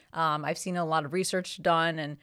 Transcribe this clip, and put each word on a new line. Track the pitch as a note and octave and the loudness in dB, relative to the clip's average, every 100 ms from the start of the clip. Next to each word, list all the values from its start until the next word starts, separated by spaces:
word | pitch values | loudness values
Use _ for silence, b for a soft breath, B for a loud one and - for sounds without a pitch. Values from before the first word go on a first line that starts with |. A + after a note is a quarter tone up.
| b | b
Um, | E3 D#3+ D3+ | 0 2 2
I've | D3 E3+ | 0 -4
seen | F#3+ F3 | -2 -2
a | |
lot | D#3+ D#3+ | 0 0
of | D3 | 0
research | F3 F3+ F#3 F#3 - | -2 0 -2 -4 -2
done, | F3 E3 E3 D#3+ | 2 4 4 0
and | D3 D3 | -6 -8